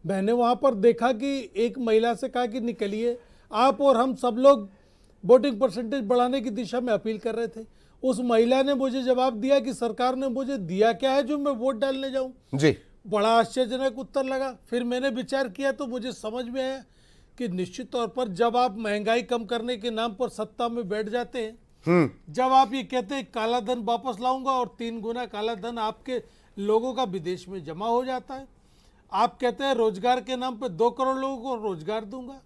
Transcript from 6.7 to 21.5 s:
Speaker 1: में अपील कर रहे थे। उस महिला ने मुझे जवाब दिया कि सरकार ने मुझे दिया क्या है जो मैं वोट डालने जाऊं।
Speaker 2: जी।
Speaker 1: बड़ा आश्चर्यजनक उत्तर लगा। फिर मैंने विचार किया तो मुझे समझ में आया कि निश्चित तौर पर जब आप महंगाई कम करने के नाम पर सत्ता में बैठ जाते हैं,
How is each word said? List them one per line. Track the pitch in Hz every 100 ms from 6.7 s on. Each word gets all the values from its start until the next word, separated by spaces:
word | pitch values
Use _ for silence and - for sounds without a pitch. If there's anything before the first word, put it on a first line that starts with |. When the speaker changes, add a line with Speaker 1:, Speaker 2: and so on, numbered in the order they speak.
| 240
Speaker 1:
में | 247
अपील | 208 220 214
कर | 240 220
रहे | 226
थे। | 220 226 _ _ _
उस | 262 214
महिला | 247 226 233 262
ने | 269
मुझे | 277 269 262
जवाब | 254 247 254
दिया | 220 262 277
कि | 233
सरकार | 208 233 214 247 262
ने | 269
मुझे | 233 262 269
दिया | 170 185 220
क्या | 233 262
है | 269
जो | 247 294
मैं | 285
वोट | 247 262 233
डालने | 269 269 269
जाऊं। | 262 262 - _ 135
Speaker 2:
जी। | 151 - - - 196
Speaker 1:
बड़ा | 208 214
आश्चर्यजनक | 233 226 254 247 254 269 226
उत्तर | 226 277
लगा। | 262 262 269 254 _
फिर | 240
मैंने | 240 247 269
विचार | 226 220 269 254
किया | 185 277
तो | 277 269
मुझे | 247 247
समझ | 202 214 233 240
में | 262
आया | 262 269 - _ _ _ _ -
कि | 240
निश्चित | 180 180 - 247
तौर | 247 226
पर | 247 247
जब | 170 233 240
आप | 254 202
महंगाई | 214 208 208 233
कम | 196 240 214
करने | 233 233 240
के | 233
नाम | 220 233
पर | 202 240
सत्ता | 226 214 - 233
में | 233 190
बैठ | 208 214
जाते | 240 240 254
हैं, | 220